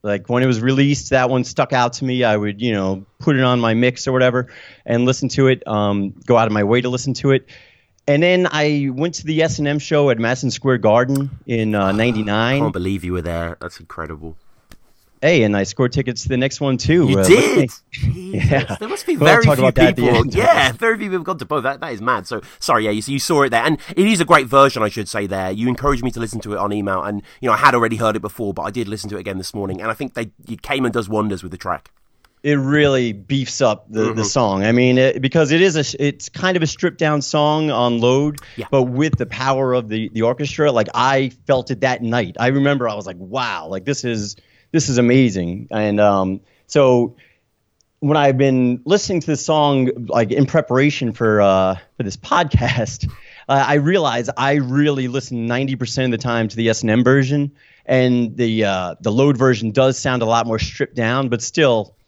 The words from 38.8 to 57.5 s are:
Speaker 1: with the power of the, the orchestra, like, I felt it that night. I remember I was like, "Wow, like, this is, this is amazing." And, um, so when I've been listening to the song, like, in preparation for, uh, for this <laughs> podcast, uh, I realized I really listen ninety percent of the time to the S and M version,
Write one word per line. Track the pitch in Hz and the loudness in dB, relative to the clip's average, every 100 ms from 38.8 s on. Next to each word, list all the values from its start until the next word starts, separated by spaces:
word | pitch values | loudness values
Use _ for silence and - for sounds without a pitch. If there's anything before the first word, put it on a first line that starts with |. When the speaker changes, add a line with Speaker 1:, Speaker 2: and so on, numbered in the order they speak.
Speaker 1:
with | 127 123 156 - | 2 0 0 -2
the | 127 | -4
power | 113 131 135 131 | -4 -2 0 0
of | 127 113 | 0 -2
the, | 110 110 | -6 -4
the | 110 | -2
orchestra, | 113 127 143 - 147 | -2 0 -6 0 2
like, | 120 104 | 2 0
I | 120 127 135 135 - - | 0 2 2 -2 -8 -2
felt | 135 - | -2 0
it | 123 | -2
that | 131 127 | -2 -2
night. | 117 120 95 - | -2 -2 -2 -2
I | 120 | 0
remember | 135 139 143 120 | 2 2 2 -2
I | |
was | 104 175 | -6 -10
like, | 92 | -14
"Wow, | 185 226 120 92 80 | -10 -6 -4 -6 -8
like, | 95 | -8
this | - 139 127 | -4 -4 -4
is, | 113 101 - _ _ _ | -4 -6 -12 _ _ _
this | 160 143 | -2 0
is | 123 | 2
amazing." | 120 127 127 95 87 92 117 | 4 6 4 2 -4 -6 -8
And, | 107 107 104 | -4 0 4
um, | 104 98 95 95 _ _ _ | 4 4 0 -4 _ _ _
so | 147 135 123 120 - _ _ _ _ _ _ _ _ | 2 4 4 2 -4 _ _ _ _ _ _ _ _
when | 143 151 | 0 4
I've | 143 131 | 4 4
been | 139 131 123 123 147 | 2 2 0 -2 0
listening | 202 - 180 | -2 0 -4
to | 156 | -2
the | 147 | -4
song, | - 156 147 139 127 - 113 | 0 2 2 2 0 -2 -4
like, | 117 110 | -2 0
in | - 135 | 0 2
preparation | 165 - 127 143 143 120 | 2 0 2 2 0 -6
for, | 107 113 107 | -2 0 4
uh, | 101 95 95 95 - _ | 4 4 2 -2 -10 _
for | |
this | 104 - | -10 -8
<laughs> | - | -2
podcast, | - 165 - 151 123 107 - - - - - - | 0 2 0 0 -2 -4 -6 -10 -10 -20 -20 -2
uh, | 135 131 | 0 2
I | |
realized | 147 147 190 151 120 113 120 | 2 2 2 0 -2 -4 -2
I | 135 147 | 0 0
really | 127 135 147 139 127 | 0 0 0 0 -2
listen | 131 123 123 117 | -4 -6 -6 -4
ninety | 120 135 131 | -2 -2 -4
percent | 123 - 131 | -6 -2 -2
of | 113 | -2
the | |
time | 123 117 110 | -2 -2 -2
to | 110 | -2
the | 113 | -2
S | 110 | 0
and | 113 | 0
M | 113 | 2
version, | 123 139 131 147 143 | 4 4 2 -2 -4